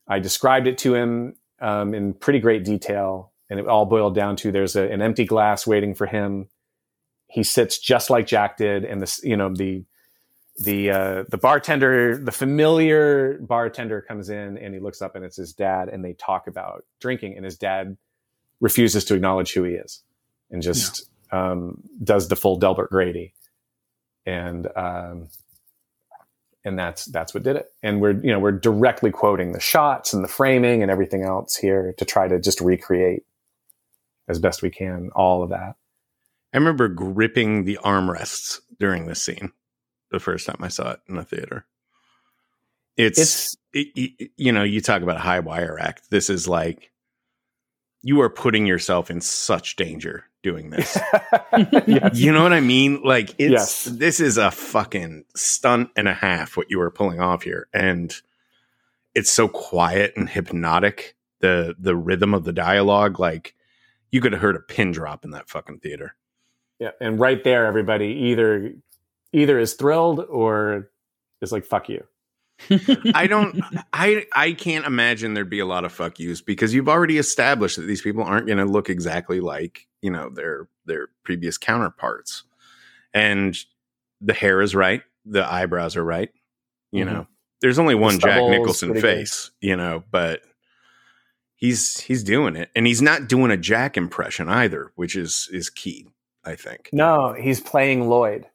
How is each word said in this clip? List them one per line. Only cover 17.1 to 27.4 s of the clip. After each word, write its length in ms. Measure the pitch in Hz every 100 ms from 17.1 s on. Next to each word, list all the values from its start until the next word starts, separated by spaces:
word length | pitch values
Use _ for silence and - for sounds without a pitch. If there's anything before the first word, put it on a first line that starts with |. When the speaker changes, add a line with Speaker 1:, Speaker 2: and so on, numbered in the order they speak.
| 123 101 98
Speaker 1:
and 80 |
his 140 | 95 87
dad 380 | 98 95 95 98 _ _ _ _ _ -
refuses 440 | 107 - 113 98
to 100 | -
acknowledge 380 | 98 95 95 85
who 100 | 95
he 100 | 90
is 280 | 87 - - _ _ _ _ _
and 120 | 87
just, 440 | 85 82 - - - _ -
Speaker 2:
Yeah. 180 | 92 92
Speaker 1:
um, 320 | 90 87 - - 254
does 260 | 113 101 92
the 80 | 98
full 200 | 101 90
Delbert 320 | 95 92 92
Grady. 440 | 95 90 87 92 _ _ _ _ _ _ _ _ _
And, 420 | - 90 87 85 87
um, 540 | 92 90 90 87 87 82 - _ _ _ _ _ _ _ - _ _ _ _
and 120 | 101 92
that's, 260 | 87 85 -
that's 260 | 82 82
what 120 | 101